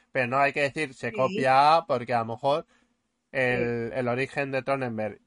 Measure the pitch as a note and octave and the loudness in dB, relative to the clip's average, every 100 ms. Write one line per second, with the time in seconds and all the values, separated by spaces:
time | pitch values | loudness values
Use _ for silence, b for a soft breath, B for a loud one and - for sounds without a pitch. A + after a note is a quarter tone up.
0 | _ C3+ B2 C3 C#3+ D3 C#3+ D#3 D3 C3+ | _ -4 0 2 2 2 -2 -2 -6 -6
1 | B2 A2 C3 F#3+ C3 C3 D3 E3 D#3+ B2+ | -8 -2 -2 0 4 6 6 6 2 -2
2 | A#2+ A#2+ A2+ A2+ - D3+ - _ _ _ | 0 -2 -2 -2 0 -2 -4 _ _ _
3 | _ _ _ C3+ B2 B2 A#2+ A#2 A#2 - | _ _ _ -2 0 0 -2 -2 -4 -4
4 | B2 B2 C3+ - C#3 C3+ B2 C3+ B2+ A2 | -2 -2 -4 -4 -4 -4 -2 -4 -2 -4
5 | G#2+ - | -6 -8